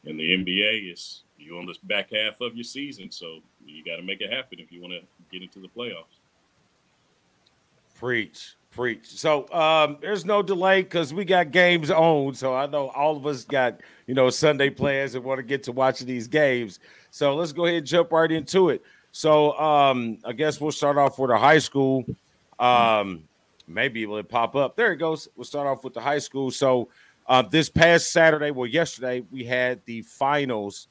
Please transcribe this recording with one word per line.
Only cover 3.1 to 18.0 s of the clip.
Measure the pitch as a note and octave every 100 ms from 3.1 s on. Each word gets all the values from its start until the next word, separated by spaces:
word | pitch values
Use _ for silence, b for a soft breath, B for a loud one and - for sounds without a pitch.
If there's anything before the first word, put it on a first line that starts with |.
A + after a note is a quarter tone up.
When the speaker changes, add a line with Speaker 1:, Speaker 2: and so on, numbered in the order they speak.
| - E2+ D#2+ _ _ -
Speaker 1:
you | D2+ D#2+
gotta | E2
make | F#2 F#2+
it | G2+
happen | B2+ B2+ F2+
if | E2+
you | F2
wanna | F2+ F2 F2+ _ _
get | F#2
into | F#2 G2
the | F#2
playoffs. | A#2 A#2+ F2 - _ _ _ _ _ _ _ _ _ _ _ _ _ _ _ _ _ _ _
Speaker 2:
Preach, | A#2+ A#2+ G2 - - _ _
preach. | - B2 G#2+ -
So, | - E3 D3 C3+
um, | E3+ D#3 D#3+ D3+ C#3+
there's | F3+ G#3 E3+
no | G#3
delay | F#3 F#3 F#3+ F#3+
'cause | F#3+ F3 D3
we | E3
got | F3 F3+ D#3+
games | F3+ F3 F3 D3+
on. | E3 E3 D3+ C#3
So | B2 C3
I | B2+ C#3+
know | D3 C3+
all | B2+ D3 D3+
of | C#3
us | C3+ -
got, | C#3 B2 G#2 B B -
you |
know, | C3 B2+
Sunday | B2 D#3 C#3+ C#3
plans | - C#3+ C3+ C3+ B2
and |
wanna | B2 C3+
get | A#2+ C#3
to | C3+
watching | A#2+ C3 B2+ B2
these | B2 A2+
games. | D#3 C#3+ B2 A2 - b b b
So | - C#3+ C#3+
let's | E3+
go | C#3+ E3+
ahead | E3+
and | C#3
jump | E3+